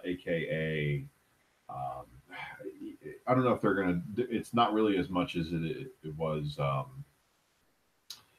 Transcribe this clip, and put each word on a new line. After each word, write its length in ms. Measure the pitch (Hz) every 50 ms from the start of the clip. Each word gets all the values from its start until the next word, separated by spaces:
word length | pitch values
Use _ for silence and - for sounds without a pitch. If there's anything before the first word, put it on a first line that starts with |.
| -
A 140 | 90 90 -
K 300 | - 90 85 82 76 -
A, 1200 | 78 78 78 78 78 76 76 73 73 69 - - _ _ _ _ _ _ _ _ _ _ _ - -
um, 320 | - - - 123 - - - - - - - - - - - - - - - - - - - - - - 78 - - -
I 80 | 120 127
don't 100 | 131 127
know 100 | 123 107
if 80 | -
they're 120 | - 104 95
gonna, 280 | 98 95 90 87 85 - 107 104 113
it's 360 | 123 - 117 110 131 - -
not 200 | 117 117 104 107
really 240 | 107 110 107 98 92
as 120 | 87 -
much 260 | 92 90 87 - -
as 120 | 87 82 80
it, 360 | 85 82 82 80 67 64 69 - - _ -
it 120 | 78 76
was, 440 | 78 80 78 78 78 73 73 73 -
um, 460 | 71 69 67 67 67 - - 67 - - _ _ _ _ _ _ _ _ _ _ _ _ _ _ _ _ _ _ _ - - - - _ _